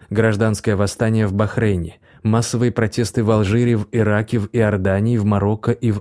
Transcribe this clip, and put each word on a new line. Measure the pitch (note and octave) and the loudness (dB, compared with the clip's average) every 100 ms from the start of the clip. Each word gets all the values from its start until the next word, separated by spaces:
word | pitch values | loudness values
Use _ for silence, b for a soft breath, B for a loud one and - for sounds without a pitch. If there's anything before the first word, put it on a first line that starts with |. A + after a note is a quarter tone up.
| b | b
гражданское | G#2+ A2 G#2 A2 G#2 - | 0 2 2 0 0 -2
восстание | G2+ G2+ - A2+ A2 G#2 | 0 0 0 0 0 0
в | |
Бахрейне – | G2+ G#2+ - A2 F#2 E2 - b b | 0 -2 0 0 -2 -4 -12 b b
массовые | A2 A2+ A#2 A#2 B2 | 0 0 0 0 0
протесты | A2+ A2 - A2+ - | 0 -2 -2 -2 0
в | G#2+ | 2
Алжире, | A2 G2 A#2 A#2+ A2+ | 2 2 2 2 0
в | G#2 | -2
Ираке, | A#2 G#2 G#2 G#2+ A#2 | -2 0 0 0 -4
в | G2+ | -2
Иордании, | A#2+ G#2+ G#2 F#2+ G2 A2+ A#2 | 0 0 0 0 0 0 0
в | G#2 | 2
Марокко | G2+ G2+ G#2+ - | 2 0 -2 -2
и | A#2 A#2 | -2 -2
в | G#2 | -2